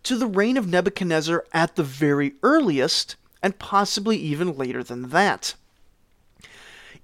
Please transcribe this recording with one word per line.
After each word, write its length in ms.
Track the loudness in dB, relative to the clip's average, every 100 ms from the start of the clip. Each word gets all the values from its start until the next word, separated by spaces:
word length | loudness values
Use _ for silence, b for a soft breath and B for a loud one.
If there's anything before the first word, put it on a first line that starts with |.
to 120 | -4 -2
the 120 | 0
reign 280 | 0 2 0
of 120 | 0
Nebuchadnezzar 760 | 0 0 -2 0 0 0 -2 -2
at 220 | 0 0
the 80 | 0
very 520 | -4 0 2 2 0 0
earliest, 720 | 2 4 4 2 0 0 -6 -12 _ _
and 160 | -4 -4
possibly 580 | -2 0 0 -2 0 -2
even 380 | -2 -2 -2 -2
later 280 | -4 -6
than 240 | -8 -10 -2
that. 460 | 2 2 0 -6 -10 _ _ _ _ _ _ _ _ B B B B B B